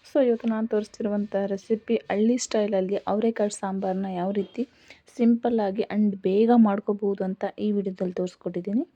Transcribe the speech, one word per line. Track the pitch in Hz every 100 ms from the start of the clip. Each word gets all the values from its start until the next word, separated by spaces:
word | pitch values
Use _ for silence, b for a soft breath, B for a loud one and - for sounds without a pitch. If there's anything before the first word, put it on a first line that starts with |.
| -
So, | 294 254
ಇವತ್ತು | 226 233
ನಾನು | 220 220
ತೋರಿಸ್ತಿರುವಂಥ | 214 214 - 220 208 208 196 202
ರೆಸಿಪಿ | 196 - 220 - 226 -
ಹಳ್ಳಿ | 196 220 247
ಸ್ಟೈಲಲ್ಲಿ | - 220 208 196 185 196 -
ಅವರೆಕಾಳು | 202 226 226 208 -
ಸಾಂಬಾರನ್ನ | 196 196 190 190 196 180
ಯಾವ | 180 202
ರೀತಿ | 190 - 262 B B B _ -
ಸಿಂಪಲ್ಲಾಗಿ | 233 233 240 233 202 196 - 208
and | 208 196 185
ಬೇಗ | 190 226 240 214
ಮಾಡ್ಕೋಬೋದು | 202 - 208 202 196 190
ಅಂತ | 190 196 - 214
ಈ | 202
ವಿಡಿಯೋದಲ್ಲಿ | 196 190 185 180
ತೋರಿಸ್ಕೊಟ್ಟಿದ್ದೀನಿ. | 180 - 175 175 190 220 349